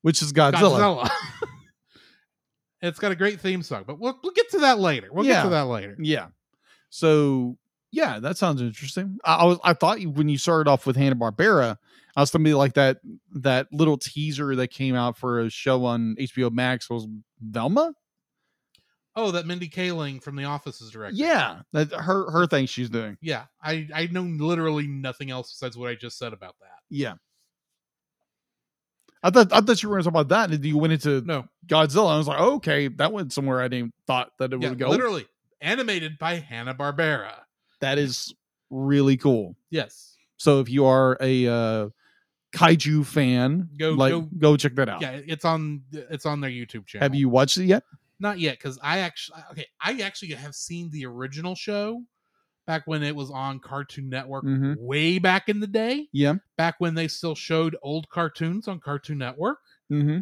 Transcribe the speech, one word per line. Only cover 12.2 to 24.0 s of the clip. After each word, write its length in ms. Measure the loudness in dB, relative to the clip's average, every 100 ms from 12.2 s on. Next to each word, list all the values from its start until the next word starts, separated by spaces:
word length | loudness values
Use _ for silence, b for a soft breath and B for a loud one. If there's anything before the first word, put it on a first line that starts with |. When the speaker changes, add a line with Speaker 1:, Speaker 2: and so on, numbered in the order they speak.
| 2
Speaker 1:
gonna 120 | 4
be 120 | 4 4
like 180 | 4
that, 240 | 4 4 2 -6 -20 _ -4
that 320 | 0 0 0
little 260 | 2 2 2
teaser 560 | -4 -6 -6 -4 -4 -2
that 140 | -4
came 260 | -2 -2 0
out 200 | -2 -4
for 260 | -4 -2
a 80 | -2
show 340 | -4 0 2 2
on 300 | -2 -4 -4
H 160 | -6
B 100 | -2
O 60 | -2
Max 400 | 0 0 -2 -6
was 180 | -8 -8 -16 _ _
Velma? 540 | -10 -4 0 0 0 -4 _ _ _ _ _ _ _ _ _ _ _ -4
Speaker 2:
Oh, 140 | -2
that 160 | -2 -4
Mindy 240 | -8 -8
Kaling 540 | -6 -4 -4 -6 -8
from 120 | -12 -8
The 100 | -6
Office 360 | -8 -10 -16
is 80 | -18
directing. 300 | -14 -10 -4
Speaker 1:
Yeah, 380 | 0 0 -2 -6 -6
that 180 | -2 -2
her, 380 | -2 -2 -2 0
her 160 | 0 2
thing 180 | 2 0
she's 240 | -4 -6
doing. 260 | -6 -8 -10
Speaker 2:
Yeah, 220 | -8 -8 -8 _
I, 260 | -6 -6 -6
I 140 | -6